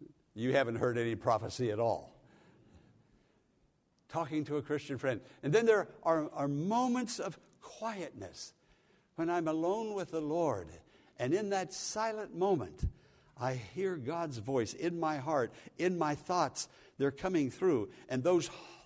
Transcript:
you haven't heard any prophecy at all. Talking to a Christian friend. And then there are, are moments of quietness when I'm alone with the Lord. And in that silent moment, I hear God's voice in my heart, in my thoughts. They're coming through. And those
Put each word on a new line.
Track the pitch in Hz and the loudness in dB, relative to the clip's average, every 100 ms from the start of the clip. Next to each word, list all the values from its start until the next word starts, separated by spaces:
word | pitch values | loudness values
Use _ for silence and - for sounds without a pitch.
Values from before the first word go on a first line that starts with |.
| - _ _ | -20 _ _
you | - 120 | -4 2
haven't | 135 123 117 | 2 2 2
heard | 123 120 | 2 2
any | 117 | 0
prophecy | 110 120 113 107 - 123 | 0 2 0 0 -2 -2
at | 104 | 0
all. | 117 90 - - - - - - - - - _ _ _ _ _ _ _ _ _ _ _ _ | 0 0 -4 -20 -20 -20 -20 -20 -20 -20 -20 _ _ _ _ _ _ _ _ _ _ _ _
Talking | 160 160 156 143 | -6 -2 -2 -2
to | 147 | -2
a | |
Christian | - 147 - 135 | -2 -4 -4 -4
friend. | 139 117 - - | -2 -2 -4 -6
And | - | 2
then | 185 | 4
there | 233 214 170 - | 6 4 2 -2
are, | - 165 151 | 2 2 2
are | - 143 | -2 -2
moments | 143 170 226 254 240 247 - | 0 2 2 2 2 -2 -4
of | 196 - - _ | -6 -8 -16 _
quietness | - - 220 208 160 - 92 - - - _ _ _ _ _ | -20 -10 -8 -6 -8 -10 -12 -12 -16 -18 _ _ _ _ _
when | - 165 | -6 0
I'm | 175 160 | 0 2
alone | 160 170 208 220 | 0 0 0 -2
with | 202 170 | -4 -4
the | 160 | -2
Lord. | 151 165 165 107 85 - - - _ - | 0 2 2 0 -4 -14 -20 -20 _ -4
And | 123 | 0
in | 359 415 | 0 0
that | 196 180 | -2 -2
silent | - - 214 220 214 202 | -6 -6 -2 -2 -4 -6
moment, | 165 190 180 95 - - - - _ _ - | 0 2 2 0 -4 -4 -4 -14 _ _ -4
I | 123 131 104 | -2 -2 -6
hear | 165 190 175 | -4 -2 -2
God's | 117 170 165 120 | -4 -4 -4 -4
voice | 104 135 110 | 0 2 2
in | - 165 170 | 0 -2 0
my | 160 151 | 0 0
heart, | 135 151 117 - - - | 0 2 2 -2 -14 -2
in | 175 180 | 0 2
my | 156 147 | 0 0
thoughts. | - 180 147 - - - - - | 0 2 2 0 -8 -10 -14 0
They're | 139 | 0
coming | 135 185 180 135 | 0 0 2 2
through. | - 185 139 101 - - | 2 4 4 2 -8 -6
And | 123 | 0
those | 127 175 151 - - - | 4 4 2 -6 -16 -20